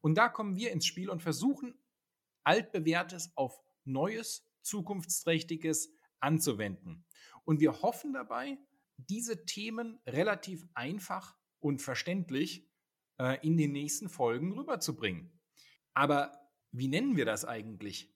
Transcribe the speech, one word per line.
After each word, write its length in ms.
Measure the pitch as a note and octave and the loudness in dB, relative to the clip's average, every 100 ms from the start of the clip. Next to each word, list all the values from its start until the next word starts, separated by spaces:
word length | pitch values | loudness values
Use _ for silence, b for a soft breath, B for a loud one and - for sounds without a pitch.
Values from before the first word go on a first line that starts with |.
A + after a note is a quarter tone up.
Und 140 | D#3+ D#3+ | 4 6
da 140 | A#3 | 6
kommen 260 | A#3 G#3 F#3+ | 4 -4 -2
wir 160 | A#3 | -2
ins 140 | F3+ - | 0 -2
Spiel 240 | - F#3+ | -2 -6
und 140 | F3 | -4
versuchen, 500 | E3+ C3+ A#3 C#4 B3 - _ _ _ _ _ _ | -2 2 2 0 -6 -12 _ _ _ _ _ _
Altbewährtes 880 | - G3+ - G3 D#3 E3 F3 F3+ - - | 4 4 4 0 2 2 0 -8 -8 -2
auf 280 | C3 - _ _ | -4 -4 _ _
Neues, 640 | C3+ C3+ F3 A3 A3+ - _ _ | -4 0 0 -2 -6 -10 _ _
Zukunftsträchtiges 1300 | - G#3 E3 G3 E3 - - E3 E3 D#3+ D#3+ D#3 - b b _ | -6 -6 -4 -6 -2 -2 2 2 0 -4 0 0 -2 b b _
anzuwenden. 880 | C#3 D#3 D#3 G#2 G#2 F#2 F2+ E2 _ B B B | 2 4 2 0 -2 -4 -10 -14 _ B B B
Und 160 | - D#3 | 0 6
wir 220 | D3+ - | 6 6
hoffen 320 | G3+ A#3+ D4+ | 0 0 -6
dabei, 460 | C4+ - A#3 C#4 C4+ _ _ _ - | -6 -4 -4 -4 -8 _ _ _ -20
diese 480 | C3 G#3 A#3 G#3+ - | -8 -6 -4 -6 -6
Themen 540 | - G#3+ A3+ A#3 A3 - | -6 -6 -6 -6 -8 -4
relativ 600 | B2+ G3 G3+ - E3+ - - | 2 2 0 -6 -10 -10 -6
einfach 600 | B2+ G3 - F#3 - _ _ _ | -4 -6 -6 -8 -8 _ _ _
und 220 | D3 C#3 | -2 0
verständlich, 880 | - B2 - F#3+ E3+ C3+ D#3+ - _ _ _ _ _ - | -2 -4 -2 -2 0 0 -2 -4 _ _ _ _ _ -2
äh, 200 | B2+ C3+ D#3 | 0 2 2
in 120 | E3 | 4
den 140 | D3 | 4
nächsten 380 | C#3+ D3 - G3 | 0 -4 -4 -6
Folgen 420 | - A#2+ A#2+ E3+ | 0 2 2 -2
rüberzubringen. 920 | G#3 D#4+ A#3+ - C#3+ G#2 F2 E2 _ _ b b b _ - | -4 -4 -2 -2 0 -2 -2 -10 _ _ b b b _ 2
Aber 360 | C#3+ C#3+ C#3+ - _ _ _ | 4 4 2 -6 _ _ _
wie 160 | B2 C3 | -4 0
nennen 280 | D#3 C#4 G3+ | 0 2 2
wir 100 | A2+ | 2
das 180 | G#2+ | 0
eigentlich? 680 | - A#2 A2 G2+ G#2 F#2 - | -2 -6 -8 -10 -10 -10 -14